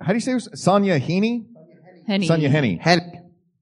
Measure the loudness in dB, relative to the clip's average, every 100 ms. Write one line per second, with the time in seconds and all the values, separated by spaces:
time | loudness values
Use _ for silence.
0 | -4 -4 -2 -4 -6 -4 0 2 2 0
1 | 0 -2 -2 -4 -8 -20 -20 -20 -20 -14
2 | -4 -2 2 2 2 2 0 0 2 2
3 | 2 -10 -20 _ _ _